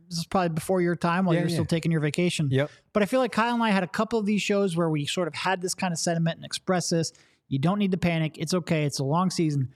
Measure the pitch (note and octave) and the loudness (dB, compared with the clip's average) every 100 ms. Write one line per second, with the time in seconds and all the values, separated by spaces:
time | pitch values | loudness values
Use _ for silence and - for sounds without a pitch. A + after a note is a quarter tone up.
0 | E3+ E3+ E3 G3 F3 D#3+ - F#3+ F3 E3+ | -10 -8 -2 0 0 -2 0 0 2 0
1 | E3+ F3 F#3 E3 E3+ E3+ D#3 E3 E3 E3 | 0 2 2 2 2 0 0 0 0 0
2 | D3 C#3+ F3 - C#3+ C3 D3 - _ G#3+ | 0 0 0 2 2 2 0 -4 _ 0
3 | G3+ B3+ B3 - A#3 A#3+ A3+ G3 F3+ - | 2 2 0 0 0 2 2 2 0 -2
4 | A3 A#3 G#3 G#3 - G3+ G3+ E3 E3 D3+ | 0 0 2 0 2 2 2 0 0 0
5 | C#3+ - E3 - F3+ F#3 F3+ - F#3 E3 | -2 -2 -4 -2 -2 -2 -2 -4 -4 -2
6 | F3 E3 E3 D#3+ C#3+ - - F#3 - E3 | -2 0 0 -4 -10 -8 -2 0 0 0
7 | D#3 - _ _ - C3+ D#3 G#3 G3 F3+ | -2 -6 _ _ -6 -2 0 0 0 0
8 | F3 E3 D#3 - E3+ F#3 D#3 D#3+ D3 - | 0 0 -2 -4 -4 -2 0 0 0 -2
9 | C3+ E3 F#3 - D#3+ C#3+ C3 | -2 0 0 0 0 0 -4